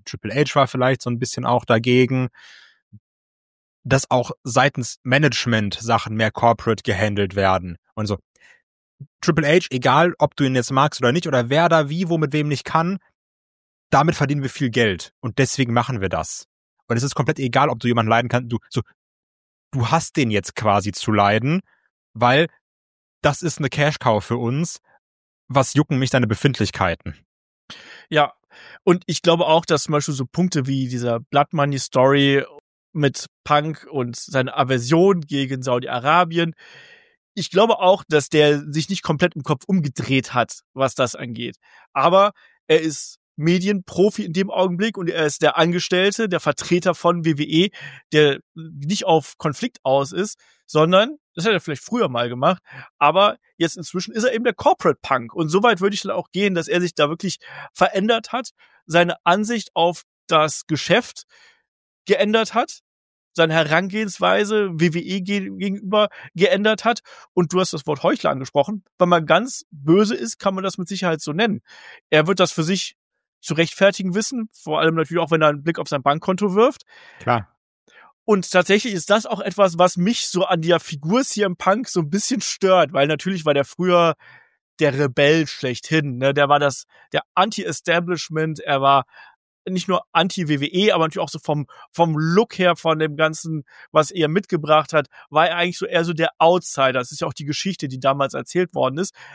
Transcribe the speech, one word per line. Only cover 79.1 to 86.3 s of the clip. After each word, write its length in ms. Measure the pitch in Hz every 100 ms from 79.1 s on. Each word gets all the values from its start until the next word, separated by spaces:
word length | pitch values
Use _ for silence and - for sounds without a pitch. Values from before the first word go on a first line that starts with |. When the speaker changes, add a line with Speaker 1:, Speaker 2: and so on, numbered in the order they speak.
Speaker 2:
das 160 | 208 -
auch 140 | 202
etwas, 380 | 208 190 196 170
was 180 | 180 -
mich 300 | 180 240 -
so 180 | 180 185
an 160 | 185
der 200 | 160 170
Figur 420 | - 147 151 233
C 200 | 269 -
M 140 | 196 180
Punk 320 | - 208 254
so 120 | 185
ein 100 | 151
bisschen 300 | 190 - 240
stört, 520 | - - 190 185 147
weil 140 | 135 147
natürlich 380 | 151 185 190 156
war 100 | 139
der 100 | 139
früher 500 | - 180 175 170 151 - - _ _ _ -
der 180 | 143 131
Rebell 480 | 143 123 143 160 147
schlechthin, 720 | - 131 120 - 156 143 123
ne? 160 | 135